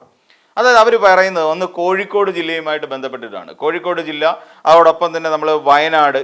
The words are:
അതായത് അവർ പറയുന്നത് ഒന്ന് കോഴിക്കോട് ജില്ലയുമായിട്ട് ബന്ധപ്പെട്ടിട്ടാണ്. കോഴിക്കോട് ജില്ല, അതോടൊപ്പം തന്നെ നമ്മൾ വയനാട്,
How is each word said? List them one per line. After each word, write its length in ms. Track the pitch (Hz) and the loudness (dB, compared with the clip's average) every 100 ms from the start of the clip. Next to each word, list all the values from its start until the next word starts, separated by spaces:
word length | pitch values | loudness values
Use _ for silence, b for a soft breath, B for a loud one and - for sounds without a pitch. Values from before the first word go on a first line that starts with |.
| _ _ b b b - | _ _ b b b -2
അതായത് 220 | 247 233 | 4 4
അവർ 120 | 226 233 196 | 4 4 4
പറയുന്നത് 400 | 185 190 180 156 | 4 2 0 -2
ഒന്ന് 120 | 160 180 175 | -2 -6 -6
കോഴിക്കോട് 540 | 180 190 202 202 196 | -4 -4 -4 -2 -2
ജില്ലയുമായിട്ട് 540 | 175 160 165 156 151 147 | -4 -6 -8 -6 -8 -8
ബന്ധപ്പെട്ടിട്ടാണ്. 680 | 135 131 123 113 95 80 | -10 -10 -12 -14 -16 -16
കോഴിക്കോട് 480 | 80 151 170 180 170 156 | -8 -6 -4 -4 -6 -8
ജില്ല, 160 | 151 156 - B B - | -4 -2 -2 B B 4
അതോടൊപ്പം 520 | 165 165 160 170 165 | 6 6 2 -2 -4
തന്നെ 120 | 160 156 | -4 -4
നമ്മൾ 160 | 156 151 139 | -2 -2 2
വയനാട്, 500 | 143 160 160 147 135 | 2 2 2 0 0